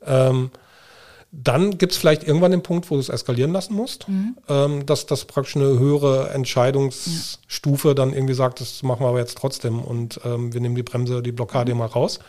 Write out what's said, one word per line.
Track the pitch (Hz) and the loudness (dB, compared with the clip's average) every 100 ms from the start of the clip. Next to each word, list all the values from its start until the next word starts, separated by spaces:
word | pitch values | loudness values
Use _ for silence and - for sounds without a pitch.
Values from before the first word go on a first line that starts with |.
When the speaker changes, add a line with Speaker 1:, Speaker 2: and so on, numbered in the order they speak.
| - | 0
Speaker 1:
Ähm, | 131 131 127 127 - _ - - - - - _ | 4 4 2 -2 -8 _ -20 -20 -20 -20 -20 _
dann | 151 127 131 202 180 | -4 0 2 2 2
gibt's | 175 - | 0 2
vielleicht | 165 160 | 4 4
irgendwann | - 151 180 | 2 4 4
den | 180 | 2
Punkt, | 180 170 170 | 0 -4 0
wo | 143 | -2
du | |
es | 131 | -2
eskalieren | 120 - 120 143 | -4 -2 0 0
lassen | 185 180 | 0 -4
musst, | 208 254 - - | -4 -4 -8 -4
Speaker 2:
Mhm. | 190 214 254 - | -2 -2 -6 -2
Speaker 1:
ähm, | 139 143 143 143 | 0 2 0 -2
dass, | 147 - | -2 0
dass | 143 - | -4 -2
praktisch | - 131 147 | -6 -2 0
eine | 139 123 | 4 4
höhere | 139 147 143 135 - | 4 4 4 2 0
Entscheidungsstufe | 139 120 135 123 139 135 - - 165 - - - - 147 143 156 | -4 -2 2 4 4 0 -2 -8 -8 -8 -12 -10 -4 0 2 4
Speaker 2:
Ja. | |
Speaker 1:
dann | 139 135 | 4 2
irgendwie | 135 135 | 0 -2
sagt, | 131 127 - | 2 0 -2
„Das | 120 - | -12 -6
machen | 131 120 | -4 0
wir | 127 | 0
aber | 123 | 0
jetzt | 117 - | -2 -4
trotzdem | 135 - 120 117 | -6 -4 -4 -4
und, | - 120 117 - | -4 -6 -6 -6
ähm, | 123 120 120 | -6 -4 -4
wir | 120 | -2
nehmen | 120 120 | -2 -2
die | |
Bremse, | 120 123 123 123 | -2 -2 -2 -2
die | 120 | -4
Blockade | 117 120 131 120 | -6 -2 0 0
Speaker 2:
Mhm. | 123 | 0
Speaker 1:
mal | 113 | 0
raus.“ | 120 170 - | 0 0 -2